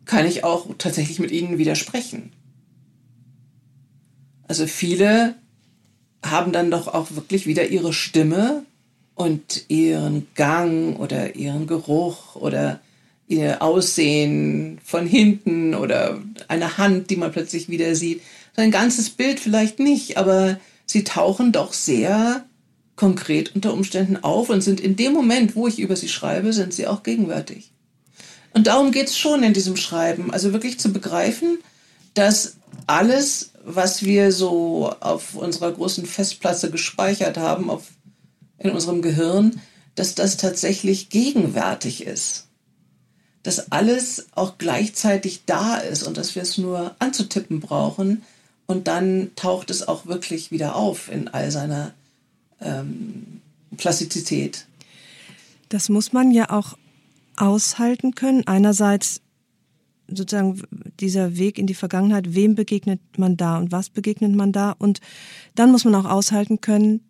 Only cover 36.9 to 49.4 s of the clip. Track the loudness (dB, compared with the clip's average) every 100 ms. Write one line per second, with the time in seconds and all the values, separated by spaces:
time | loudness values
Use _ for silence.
36.9 | -2 -2 0 -2 -2 -2 -2 -4 -6 -10
37.9 | _ -20 _ _ _ _ _ -4 -2 -2
38.9 | -2 0 0 2 4 4 2 -16 _ _
39.9 | -6 -4 0 -2 0 -2 -2 -2 -2 0
40.9 | -2 0 0 2 2 0 0 -4 -4 -8
41.9 | -8 -8 -6 -6 -8 -12 _ _ _ _
42.9 | _ _ _ _ _ -6 -6 -4 0 2
43.9 | 2 -2 -8 -8 -4 -4 -4 -4 -2 -2
44.9 | 0 0 0 -2 -8 -2 -2 0 -2 -4
45.9 | -6 -6 -6 -6 -6 -6 -4 -4 -4 -6
46.9 | -4 -4 -2 -4 -4 -4 -8 -4 -2 -2
47.9 | 0 -2 -2 -6 _ _ _ -6 -4 -2
48.9 | 0 0 0 -2 -6